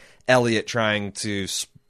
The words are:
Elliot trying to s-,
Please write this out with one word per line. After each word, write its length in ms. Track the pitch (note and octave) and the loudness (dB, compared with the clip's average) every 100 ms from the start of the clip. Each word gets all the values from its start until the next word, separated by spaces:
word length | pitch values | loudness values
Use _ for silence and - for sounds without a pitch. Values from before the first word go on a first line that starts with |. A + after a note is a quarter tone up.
| - - - | -18 -6 2
Elliot 400 | B2+ A#2+ A2 - | 4 4 0 -2
trying 460 | A#2+ G#2+ G#2 G2+ | 0 0 0 -4
to 320 | - A2 G2+ | -6 -4 -4
s-, 220 | F#2 - - - | -4 -6 -10 -16